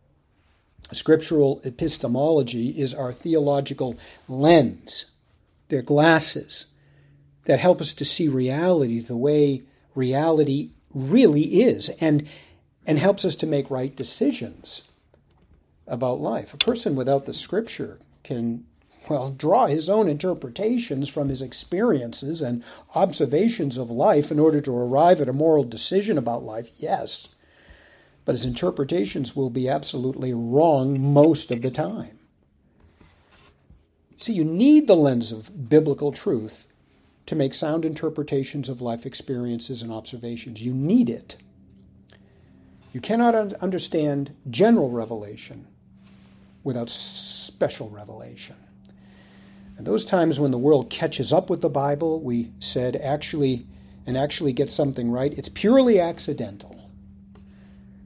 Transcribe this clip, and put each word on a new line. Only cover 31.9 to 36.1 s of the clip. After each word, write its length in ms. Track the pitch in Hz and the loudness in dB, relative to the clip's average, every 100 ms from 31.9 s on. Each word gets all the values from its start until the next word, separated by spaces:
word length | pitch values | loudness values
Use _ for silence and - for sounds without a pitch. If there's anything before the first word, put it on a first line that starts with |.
| 214 123 - _ _ _ _ _ _ _ _ _ _ _ _ _ _ _ - _ _ _ _ | -6 -12 -18 _ _ _ _ _ _ _ _ _ _ _ _ _ _ _ -20 _ _ _ _
See, 180 | - | -6
you 100 | 196 | -2
need 420 | 156 170 269 302 294 | 0 4 8 8 8
the 80 | |
lens 380 | 175 143 123 113 | 6 6 2 -2
of 360 | 113 - 160 120 | -8 -14 -14 4
biblical 440 | 151 151 135 147 | 4 4 0 -2